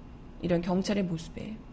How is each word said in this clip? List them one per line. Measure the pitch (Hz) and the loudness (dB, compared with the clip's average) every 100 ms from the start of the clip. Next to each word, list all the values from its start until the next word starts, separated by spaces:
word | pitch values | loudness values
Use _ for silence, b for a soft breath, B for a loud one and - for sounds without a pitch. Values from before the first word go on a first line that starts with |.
| - - - - | -12 -14 -14 -4
이런 | 175 170 | 2 4
경찰의 | 175 185 190 202 | 4 2 4 2
모습에 | 180 165 - - 214 220 - | 2 0 -4 -8 -8 -8 -10